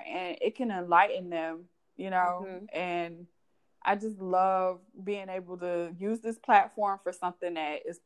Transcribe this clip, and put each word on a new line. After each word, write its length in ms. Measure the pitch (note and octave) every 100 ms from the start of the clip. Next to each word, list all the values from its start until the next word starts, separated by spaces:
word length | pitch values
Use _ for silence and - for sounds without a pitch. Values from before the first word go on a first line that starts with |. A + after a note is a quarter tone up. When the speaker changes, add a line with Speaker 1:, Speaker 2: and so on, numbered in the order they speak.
| -
Speaker 1:
and 320 | F3+ F3+ -
it 140 | -
can 160 | - A#3+
enlighten 580 | F#3+ F3+ F3 G3+ F#3+ F3+
them, 380 | E3+ E3 E3 F3+ _ _ -
you 140 | F#3+
know? 320 | F#3 F3+ F3+
Speaker 2:
Mm-hmm. 220 | G3 F#3 G#3
Speaker 1:
And 540 | - F3+ F3 E3+ E3+ F3 _ _ _ _ _
I 120 | - G3+
just 240 | A3 G3+
love 600 | F#3 F3+ F#3+ F#3+ F#3 F#3 _ -
being 240 | F#3+ G3+ F#3+
able 300 | F#3 F3+ F3+
to 360 | F3 F3 E3+ F3
use 220 | G3 A3+
this 180 | A3 A3+
platform 640 | - G#3+ - - G#3 F#3+
for 100 | -
something 420 | F3 F3+ F3+ F3
that 320 | E3+ D3+ D3+ -
is 120 | E3+